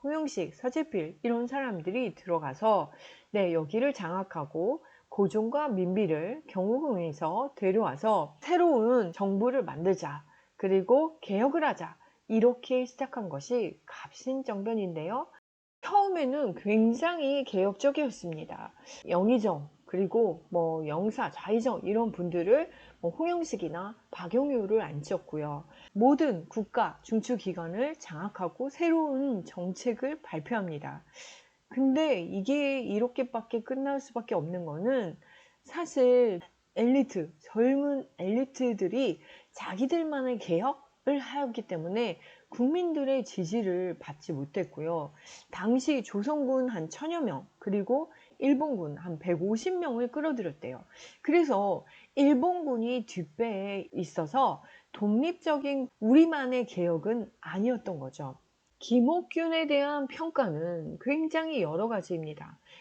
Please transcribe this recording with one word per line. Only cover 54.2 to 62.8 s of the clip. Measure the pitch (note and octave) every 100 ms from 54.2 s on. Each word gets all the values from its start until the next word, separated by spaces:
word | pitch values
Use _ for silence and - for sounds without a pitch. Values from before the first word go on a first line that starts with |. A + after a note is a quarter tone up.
| D#3 B3 B3 D3 - - _
독립적인 | - G#3 G#3+ D#4+ F4 E4 D4 C#4 C#4 B3+ -
우리만의 | A3 C#4 E4 D4+ B3+ B3+ A#3+
개혁은 | - F3 E3 F3 A#3 G3+ _
아니었던 | D#3 F3+ A3+ A#3+ G3+ D#3+
거죠. | C3+ - C#3 C3 _ _ _ _
김옥균에 | - B3 A#3+ E4+ F4 E4 E4 E4 D#4
대한 | C#4+ C#4+ D4 C4+
평가는 | - E4 D4+ A3 D3+ E3+ E3+ D#3 D#3
굉장히 | B3 D4 D#4+ D#4+ D#4+ C#4+
여러 | E3 E3 A3+
가지입니다. | G#3+ E3+ E3+ D#3 D3+ D#3 - _ -